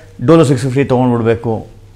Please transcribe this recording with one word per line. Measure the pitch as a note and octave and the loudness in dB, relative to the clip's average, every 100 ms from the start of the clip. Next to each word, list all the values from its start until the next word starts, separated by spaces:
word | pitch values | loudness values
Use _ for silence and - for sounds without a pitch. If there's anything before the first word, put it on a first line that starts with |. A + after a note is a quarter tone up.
| - - A#2+ | -20 -6 2
ಡೋಲೋ | E3 | 4
ಸಿಕ್ಸ್ | C#3 B2+ | 4 0
ಫಿಫ್ಟಿ | C3 B2+ C3 | -2 -2 0
ತೊಗೊಂಡ್ಬಿಡ್ಬೇಕು, | B2 B2+ A#2+ A2+ A#2 A#2+ G#2 - - - | 0 0 0 -2 -2 -4 -8 -10 -20 -20